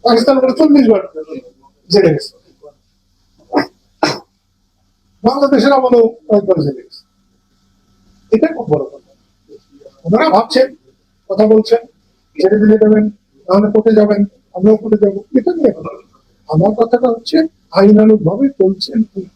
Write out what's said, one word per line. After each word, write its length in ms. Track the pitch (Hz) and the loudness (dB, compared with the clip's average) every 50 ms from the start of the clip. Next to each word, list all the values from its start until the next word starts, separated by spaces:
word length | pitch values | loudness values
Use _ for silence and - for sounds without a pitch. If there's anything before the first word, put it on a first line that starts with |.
| - | 0
পাকিস্তান 320 | 240 233 233 240 277 269 262 | 0 0 0 0 0 0 0
করে 120 | 254 254 - - | 0 -2 0 0
চল্লিশ 280 | 320 294 285 277 240 220 | 2 4 4 4 4 2
বার 100 | 220 - - - _ 156 - - 285 - _ - _ _ _ _ _ _ _ _ | 2 0 -2 -8 _ -16 -16 -14 -16 -18 _ -20 _ _ _ _ _ _ _ _
জেলে 200 | 170 202 185 165 151 | 0 2 2 2 0
গেছে, 180 | - - - _ _ _ _ _ _ - 147 _ _ _ _ _ _ _ _ _ _ _ _ _ _ _ _ - 294 - - _ _ _ _ _ _ - - - - - _ _ _ _ _ _ _ _ _ _ _ _ _ _ _ _ _ _ _ - | -2 -8 -14 _ _ _ _ _ _ -20 -20 _ _ _ _ _ _ _ _ _ _ _ _ _ _ _ _ -6 -6 -6 -6 _ _ _ _ _ _ -6 -6 -6 -8 -14 _ _ _ _ _ _ _ _ _ _ _ _ _ _ _ _ _ _ _ -4
বাংলাদেশের 480 | 226 262 285 285 269 285 240 233 277 277 262 | -4 -2 0 0 0 0 0 2 2 0 0
আমলেও 260 | 254 247 247 233 226 226 - - _ - | 0 2 2 2 2 0 -2 -10 _ -2
কয়েকবার 300 | 214 208 - 190 185 160 143 | -2 0 0 0 -2 -2 -2
জেলে 180 | 143 131 - - | -6 -8 -10 -18
গেছে। 180 | _ - - _ _ _ _ _ _ _ _ _ _ _ _ _ _ _ _ _ _ _ _ _ _ _ _ _ _ | _ -20 -20 _ _ _ _ _ _ _ _ _ _ _ _ _ _ _ _ _ _ _ _ _ _ _ _ _ _
এটা 140 | 220 220 320 320 - | -2 0 0 -2 -4
খুব 100 | - 220 170 | -8 -4 -4
বড় 120 | 147 139 135 - | -4 -4 -4 -10
কথা। 180 | - - _ _ _ _ _ _ _ _ _ _ - - _ _ _ _ _ - _ _ _ | -14 -20 _ _ _ _ _ _ _ _ _ _ -20 -20 _ _ _ _ _ -20 _ _ _
ওনারা 220 | 165 196 240 311 311 | -2 0 0 2 2
ভাবছেন, 380 | - 208 226 - - 254 262 269 - _ _ _ _ _ _ _ _ _ _ _ | 0 0 0 0 0 0 0 -2 -4 _ _ _ _ _ _ _ _ _ _ _
কথা 160 | 196 196 214 | -2 0 2
বলছেন, 360 | 214 220 220 214 - 226 233 - - _ _ _ _ _ _ _ _ _ | 2 2 0 2 0 -2 -2 -2 -10 _ _ _ _ _ _ _ _ _
ছেড়ে 200 | 294 - 190 214 214 | -6 -2 -2 0 2
দিলে 140 | 214 208 214 214 | 2 2 2 2
দেবেন, 260 | 214 214 214 214 208 208 - _ _ _ _ _ _ | 2 2 2 2 0 -4 -6 _ _ _ _ _ _
তাহলে 200 | - 185 202 214 208 214 | -2 0 0 0 0 -2
কোর্টে 180 | 220 214 226 220 214 | 0 0 2 2 2
যাবেন, 200 | 208 208 208 202 202 - _ _ _ _ _ | 2 2 0 -2 -2 -4 _ _ _ _ _
আমরাও 220 | 185 190 214 220 | -2 2 2 2
কোর্টে 220 | 214 - 220 214 196 208 | 2 0 -4 0 0 0
যাবো, 140 | 202 190 202 - _ - 254 | -2 -2 -6 -12 _ -4 -2
এটা 120 | 220 359 339 | -2 -2 -4
নিয়ে 160 | 330 302 233 - | 0 -2 -2 -2
কথা। 160 | - 151 - - - _ _ _ _ _ _ _ _ _ - | -4 -14 -16 -16 -16 _ _ _ _ _ _ _ _ _ -4
আমার 240 | 156 160 185 208 214 233 | -2 0 0 0 0 -2
কথাটা 300 | 226 233 247 240 254 247 | -2 -2 -2 -2 0 -2
হচ্ছে 280 | 226 226 - - 311 320 320 320 _ _ _ _ - 190 | -4 -4 -6 -2 -2 -2 -2 -2 _ _ _ _ 0 2
আইনানুগভাবে 680 | 196 208 208 208 214 220 220 214 - 160 190 226 277 269 269 - | 4 6 6 6 6 4 4 2 0 -4 -2 -2 -4 -4 0 -2
চলছেন 380 | 196 190 196 190 - - - 226 | -2 -2 -2 -4 -10 -6 -4 -6
কি? 200 | 220 - _ 196 185 - _ | -6 -4 _ -14 -14 -14 _